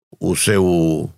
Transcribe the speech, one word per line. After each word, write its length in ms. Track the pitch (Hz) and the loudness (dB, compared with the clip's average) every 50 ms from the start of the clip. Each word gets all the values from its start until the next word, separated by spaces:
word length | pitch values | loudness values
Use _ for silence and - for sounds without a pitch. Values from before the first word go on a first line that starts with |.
| _ _ - _ | _ _ -12 _
o 140 | - - 90 | -4 -4 -2
seu, 760 | - - 113 104 98 92 90 87 85 82 80 80 78 80 - - | -2 0 0 2 2 2 2 2 2 2 0 0 -2 -6 -8 -12